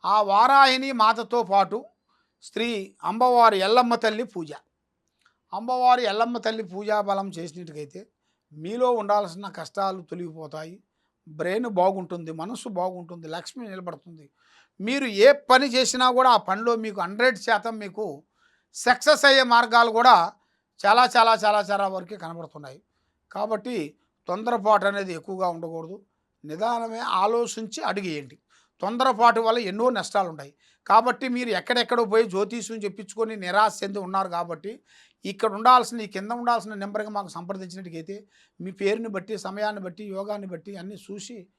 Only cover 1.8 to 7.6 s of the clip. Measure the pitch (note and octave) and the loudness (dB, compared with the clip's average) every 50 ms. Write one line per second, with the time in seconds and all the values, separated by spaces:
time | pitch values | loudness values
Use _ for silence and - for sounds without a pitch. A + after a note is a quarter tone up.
1.8 | C4 E5 _ _ _ _ _ _ _ _ _ _ _ - _ G#3 A3+ A#3+ A#3 G#3 | -10 -12 _ _ _ _ _ _ _ _ _ _ _ -12 _ -4 -4 -2 -4 -6
2.8 | F#3+ - _ _ - D#3+ F#3+ A3+ B3+ B3+ B3 A#3+ A#3 A3+ G#3+ F#3+ F#3+ G3 A3 B3+ | -8 -10 _ _ -6 -6 -2 2 2 4 6 6 6 6 6 4 2 4 4 4
3.8 | B3 A#3+ A#3 A#3 A#3 A3 G#3+ G#3+ B3+ G#3+ _ F#3 E3 D3 D3 - _ _ _ _ | 4 4 0 0 0 0 0 -2 -8 -8 _ -12 -12 -12 -14 -18 _ _ _ _
4.8 | _ _ _ _ _ _ _ _ _ _ _ _ _ _ - F#3+ A3+ A#3 B3+ B3+ | _ _ _ _ _ _ _ _ _ _ _ _ _ _ -10 -10 -4 -2 -2 2
5.8 | B3+ B3 B3 B3 B3 G#3 G3 G#3+ A#3 A#3+ A#3+ A#3+ - A3 A3 A3 A3 F3 F3+ F#3+ | 6 6 6 6 4 0 0 0 0 0 -2 -4 -4 -4 -4 -4 -8 -8 -10 -10
6.8 | G#3 G#3 G#3+ G#3 G3+ G3 G3 G3 G3 G3 E3 E3 E3 E3+ D3 F3 | -4 -2 0 0 0 0 -2 -2 -4 -6 -8 -10 -12 -12 -12 -14